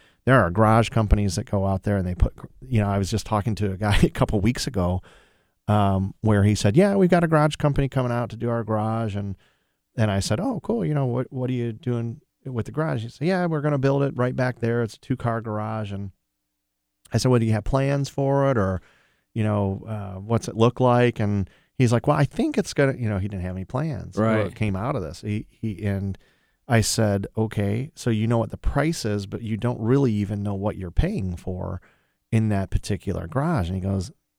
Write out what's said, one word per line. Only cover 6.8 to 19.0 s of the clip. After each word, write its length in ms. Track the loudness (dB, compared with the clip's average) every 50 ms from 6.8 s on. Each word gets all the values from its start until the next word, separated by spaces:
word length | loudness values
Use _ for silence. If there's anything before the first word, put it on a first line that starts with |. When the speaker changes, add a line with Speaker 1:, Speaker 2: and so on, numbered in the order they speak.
| 4 4 4
Speaker 1:
we've 140 | 4 4 4
got 140 | 4 4 4
a 40 | 4
garage 280 | 4 4 4 2 0
company 320 | 0 0 0 2 2 0 0
coming 220 | 0 -2 -2 0 -2
out 180 | -2 -4 -4
to 60 | -6
do 120 | -4 -4 -2
our 140 | -2 -2 -2
garage." 500 | -2 -2 0 0 0 -2 -2 -2 -4 -4
And, 220 | -4 -6 -6 -8 _ _ _ _ _ _ _ _ _ _ _ -2
and 140 | 0 0 2
I 80 | 2 0
said, 200 | 0 0 -2 -2
"Oh, 200 | -2 -2 -4 -4 -4
cool. 220 | -4 -2 -2 0
You 100 | 0 0
know, 120 | 0 0
what, 260 | 0 -2 -2 -4 -6 -6
what 160 | -6 -4 -4
are 40 | -2
you 180 | -2 -4 -4 -6
doing 480 | -6 -4 -4 -2 -2 -4 -6 -8 -12 _ _ _ _ -14
with 220 | -8 -6 -6 -6
the 60 | -6 -4
garage?" 300 | -4 -4 -2 -4 -4 -6
He 60 | -8
said, 180 | -8 -4 -2
"Yeah, 200 | 0 0 0 0
we're 140 | 0 -2 0
gonna 180 | 0 0 0 2
build 240 | 2 2 2 2 0
it 120 | 0 0
right 180 | 0 -2 -2 0
back 240 | 0 -2 -2 -2 -2
there. 220 | -2 -2 0 0 -2
It's 120 | -4 -6
a 60 | -10
two-car 400 | -6 -6 -6 -2 -2 -2 -2 -2
garage." 520 | -4 -6 -6 -6 -4 -4 -6 -6 -6 -6 -6
And 180 | -8 -8 -10 -12 _ _ _ _ _ _ _ _ _ _ _ _ _ _ _ _ _ _ -2 -2
I 60 | 0
said, 120 | 2 4
"Well, 80 | 4 4
do 60 | 4
you 60 | 2 0
have 120 | 0 0
plans 440 | 0 0 0 0 0 0 -2 -2 -4
for 420 | -4 -2 0 0 2 2 2 2
it, 80 | 2 2
or, 220 | 2 0 0 -2 _ _ _ _